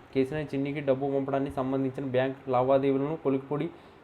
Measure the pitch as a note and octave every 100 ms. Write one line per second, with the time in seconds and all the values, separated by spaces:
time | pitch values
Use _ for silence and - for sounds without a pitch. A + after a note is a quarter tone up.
0 | - C3+ C3 D3+ C#3+ C#3 C#3+ D3 C#3 C3
1 | C#3 C#3 C3+ C3+ C#3 C#3 C3 C3+ C3 B2+
2 | C3+ B2+ C3+ C3 C3 B2+ C3 C#3 C#3 C3+
3 | C#3+ D#3+ C#3 C3+ C3+ D3 E3 - - -